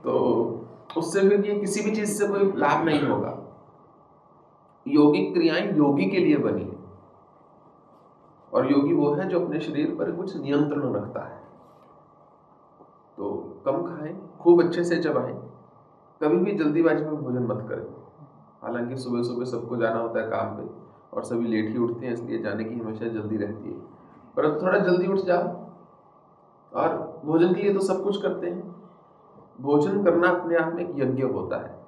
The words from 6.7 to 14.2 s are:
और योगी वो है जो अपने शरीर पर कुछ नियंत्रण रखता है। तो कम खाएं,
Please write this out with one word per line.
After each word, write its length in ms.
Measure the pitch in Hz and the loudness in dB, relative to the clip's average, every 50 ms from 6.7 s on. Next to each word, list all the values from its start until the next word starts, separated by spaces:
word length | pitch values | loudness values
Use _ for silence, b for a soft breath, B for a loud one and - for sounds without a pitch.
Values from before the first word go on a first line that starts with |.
| - - - - - - - - - - - _ _ _ _ _ _ - _ - _ _ _ _ _ _ _ - _ _ _ - _ _ - - - | -10 -14 -16 -20 -20 -20 -20 -20 -20 -20 -20 _ _ _ _ _ _ -20 _ -20 _ _ _ _ _ _ _ -20 _ _ _ -20 _ _ -18 -2 0
और 180 | - 135 139 | 0 2 2
योगी 220 | 143 139 139 147 - | 2 2 2 2 2
वो 200 | 151 143 143 147 | 2 2 2 2
है 140 | 147 143 147 | 0 -2 0
जो 120 | 165 175 | 0 0
अपने 200 | 175 156 151 165 | 0 0 -2 -4
शरीर 360 | 156 - 147 147 151 - - | -4 -4 -2 -2 -2 -2 -2
पर 160 | - - - | -2 -4 -4
कुछ 240 | - 170 196 196 - 151 | -4 -6 -6 -8 -8 -8
नियंत्रण 560 | 135 135 143 147 156 143 143 143 135 123 101 | -4 0 2 2 2 2 0 -2 -2 -2 -4
रखता 320 | 101 104 - - - - | -4 -6 -6 -10 -10 -10
है। 160 | - - - - - - - - - - - - - - - - _ _ _ - _ _ _ _ _ _ _ _ _ _ _ - - _ _ _ _ _ - | -12 -14 -18 -20 -20 -20 -20 -20 -20 -20 -20 -20 -20 -20 -20 -20 _ _ _ -20 _ _ _ _ _ _ _ _ _ _ _ -20 -20 _ _ _ _ _ -8
तो 140 | 98 101 - - - - - - - | -8 -6 -6 -6 -8 -12 -16 -8 -4
कम 160 | 135 135 170 175 | -4 -2 -2 -4
खाएं, 320 | 170 - 151 151 151 - - | -6 -8 -10 -10 -10 -12 -12